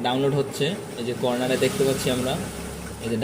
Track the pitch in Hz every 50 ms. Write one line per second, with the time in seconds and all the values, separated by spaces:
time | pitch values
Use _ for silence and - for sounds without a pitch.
0 | 120 120 127 135 139 139 143 143 135 - - - 143 156 202 214 - - - 123
1 | 117 123 120 - 131 123 120 123 127 127 131 123 139 127 - - 135 135 127 -
2 | - 147 127 127 123 131 147 175 - - - - - - - - - - - -
3 | 120 113 117 110